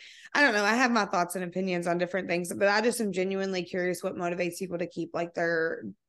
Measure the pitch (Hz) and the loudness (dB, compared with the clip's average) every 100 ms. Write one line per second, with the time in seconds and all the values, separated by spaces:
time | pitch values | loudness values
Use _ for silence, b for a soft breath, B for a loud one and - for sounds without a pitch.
0 | B B B - 285 208 202 233 254 233 | B B B 4 4 4 4 4 4 4
1 | 190 190 175 190 180 180 190 175 175 175 | 2 0 0 -2 -4 -4 -2 0 0 0
2 | 175 190 185 175 175 196 202 208 233 233 | 0 -2 -2 -2 -2 2 4 4 2 0
3 | 208 185 185 190 190 185 175 190 180 175 | -2 0 -2 -2 -2 -4 -4 -2 -2 -2
4 | 190 185 175 175 175 170 180 175 170 180 | -4 -4 -4 -2 -4 -6 -6 -6 -6 -6
5 | 160 170 170 175 170 165 165 - 202 - | -6 -4 -4 -2 0 0 -2 -4 -10 -14